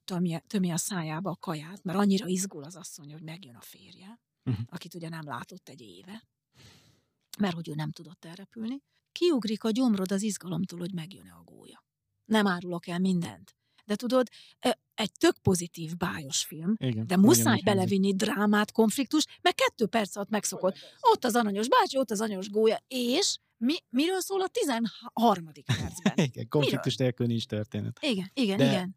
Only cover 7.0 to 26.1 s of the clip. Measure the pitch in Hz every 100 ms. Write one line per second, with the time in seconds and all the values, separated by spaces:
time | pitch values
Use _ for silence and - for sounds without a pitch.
7 | _ _ _ - 202 170 165 151 151 -
8 | 151 180 165 180 190 233 220 277 - _
9 | _ - 349 269 208 220 226 220 254 202
10 | 185 196 214 190 180 165 190 175 175 180
11 | 156 107 87 85 - 52 - - _ _
12 | _ _ - 214 202 175 175 170 185 175
13 | 190 180 165 90 - _ _ _ - 208
14 | 247 254 240 - - _ 254 - _ -
15 | 208 - 330 - - 175 170 - 156 170
16 | 175 160 135 - - 156 170 220 131 110
17 | 113 185 208 349 - - 185 196 185 196
18 | 196 190 214 196 208 208 208 - 220 -
19 | 262 302 - - 359 - 523 - 208 214
20 | 202 208 202 214 - 180 180 - - -
21 | 480 440 247 240 214 196 233 494 381 269
22 | 269 208 226 190 202 208 220 190 - 254
23 | 240 285 415 - _ _ 240 359 - 247
24 | 330 381 - 392 381 480 330 233 226 -
25 | 233 - 233 185 160 147 - 113 87 -
26 | -